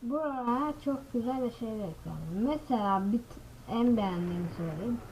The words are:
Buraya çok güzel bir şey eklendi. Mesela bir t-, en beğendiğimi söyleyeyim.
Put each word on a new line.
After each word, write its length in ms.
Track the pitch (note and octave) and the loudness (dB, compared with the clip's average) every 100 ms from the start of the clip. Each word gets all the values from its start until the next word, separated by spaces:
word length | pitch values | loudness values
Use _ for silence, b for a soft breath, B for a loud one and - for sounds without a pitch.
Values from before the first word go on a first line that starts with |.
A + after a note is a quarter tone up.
Buraya 720 | A#3 C#4+ D4+ C4+ B3 A#3+ D4+ D4 C#4 | -2 0 0 -2 0 2 0 -2 -2
çok 280 | C4+ - | -2 -2
güzel 300 | A#3+ A#3 C4 | -2 0 0
bir 80 | B3 | -2
şey 180 | A#3 A3+ | -2 -6
eklendi. 600 | G#3+ G3 D#3+ E3 D#3 D#3+ | -4 -4 -6 -8 -8 -4
Mesela 800 | F3+ A#3+ D4+ D4+ A#3+ G3+ G3 G3 | 0 2 0 2 2 4 4 4
bir 60 | A#3 | 2
t-, 560 | - - - - - | 0 -14 -16 -16 -4
en 240 | A3+ A#3+ A#3 | 4 6 6
beğendiğimi 520 | G3 F3 F3 F3 E3+ - | 4 2 0 0 -2 -2
söyleyeyim. 420 | E3 D#3 G#3+ A#3+ - | -4 -2 -2 -4 -4